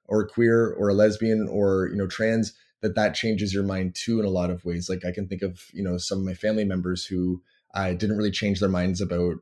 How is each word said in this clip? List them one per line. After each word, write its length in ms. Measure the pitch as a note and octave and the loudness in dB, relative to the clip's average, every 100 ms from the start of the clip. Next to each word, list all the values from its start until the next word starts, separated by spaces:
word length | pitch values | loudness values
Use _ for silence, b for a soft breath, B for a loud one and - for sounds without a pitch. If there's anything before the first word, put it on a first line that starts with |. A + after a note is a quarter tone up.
| - | -2
or 200 | G#2+ G2+ | 0 0
queer 460 | - A#2 A2+ A2+ | 2 4 4 2
or 160 | - G2+ | 0 2
a 60 | G2+ | 6
lesbian 520 | G#2+ G2 A2+ A2 G2+ | 4 4 0 0 0
or, 400 | G#2 G2+ F#2+ F#2 | 0 2 2 0
you 60 | G2+ | -2
know, 120 | F#2 | -4
trans, 460 | - A2 A2+ A2 - b b | 0 0 2 0 -6 b b
that 140 | G#2+ F2+ | -2 2
that 180 | G#2+ | 0
changes 400 | - A2+ G2+ G2+ | 0 -2 0 0
your 100 | F#2+ | 0
mind 300 | G2 F#2+ F#2 | 0 0 -2
too 260 | - - A2+ | -4 -2 0
in 60 | G2+ | 2
a 60 | |
lot 180 | F#2 F2+ | 0 0
of 160 | F2+ F2+ | -2 -4
ways. 240 | E2+ F2 | -6 -4
Like, 160 | F#2 F2+ | -6 -6
I 60 | |
can 160 | F2+ F#2+ | -6 -6
think 160 | F#2 | -4
of, 220 | G2 F2 - | -6 -8 -14
you 120 | E2+ | -6
know, 140 | F#2+ F2+ | -4 -4
some 220 | - G2 | -4 -4
of 60 | F#2 | -4
my 80 | |
family 320 | F2+ G#2+ A2 G#2 | -4 -2 0 0
members 400 | F#2 F2+ F2+ - | -2 -2 -4 -4
who, 380 | F#2 F2+ F2+ _ _ _ G2 | -2 -2 -2 _ _ _ -4
uh, 180 | F#2+ | -2
didn't 240 | F2+ G#2+ G#2+ | 0 0 0
really 140 | G#2 | 0
change 280 | F#2+ G#2 F#2+ | 0 -2 2
their 100 | G2 | 2
minds 320 | F#2 F#2 F2+ | 2 0 0
about, 340 | F2 F2 F2 D#2+ | -2 0 0 -2